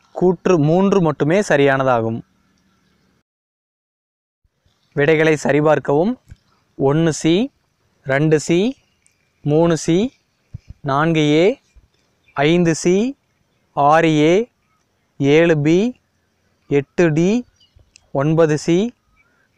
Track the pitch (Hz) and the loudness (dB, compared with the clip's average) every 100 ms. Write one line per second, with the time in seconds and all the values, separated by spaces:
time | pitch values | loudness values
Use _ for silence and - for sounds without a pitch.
0 | _ - 180 175 - 180 147 170 196 196 | _ -4 -2 -2 0 0 2 0 0 0
1 | 160 143 147 185 208 147 139 135 131 123 | -2 -2 -2 -2 0 0 2 0 0 -2
2 | 113 113 - _ _ _ _ _ _ _ | -2 -8 -12 _ _ _ _ _ _ _
3 | _ _ _ _ _ _ _ _ _ _ | _ _ _ _ _ _ _ _ _ _
4 | _ _ _ _ _ _ _ _ _ 147 | _ _ _ _ _ _ _ _ _ -2
5 | 143 156 160 156 - 143 151 147 - 147 | 0 2 2 0 0 0 2 0 0 -2
6 | 190 254 _ - _ _ _ - 139 151 | -2 -6 _ -20 _ _ _ -4 -2 0
7 | 165 147 160 175 269 - _ _ _ _ | -2 -2 0 0 -2 -8 _ _ _ _
8 | - 135 156 156 - 170 214 269 _ _ | -4 -2 0 0 0 -2 -2 -6 _ _
9 | _ _ _ _ 147 151 170 160 - 170 | _ _ _ _ -2 0 0 0 -2 -2
10 | 247 - _ _ _ - - - 143 139 | -2 -8 _ _ _ -20 -20 -14 -6 -2
11 | 160 160 151 151 185 269 _ _ _ _ | 0 0 2 2 2 -2 _ _ _ _
12 | _ _ _ - 147 175 170 156 175 185 | _ _ _ -4 0 2 0 0 0 0
13 | 240 277 _ _ _ _ _ - 143 160 | -2 -8 _ _ _ _ _ -2 2 2
14 | 165 156 151 180 240 _ _ _ _ _ | 2 2 2 2 -2 _ _ _ _ _
15 | _ - 139 151 170 156 147 170 233 247 | _ -4 2 2 4 2 0 0 0 -6
16 | _ _ _ _ _ _ _ 143 139 - | _ _ _ _ _ _ _ -4 -4 -2
17 | 175 151 175 233 240 _ _ _ _ _ | 0 0 0 -2 -6 _ _ _ _ _
18 | _ 143 143 160 165 151 - 170 226 - | _ -6 -2 0 0 0 -2 -2 -2 -8
19 | _ _ _ _ _ | _ _ _ _ _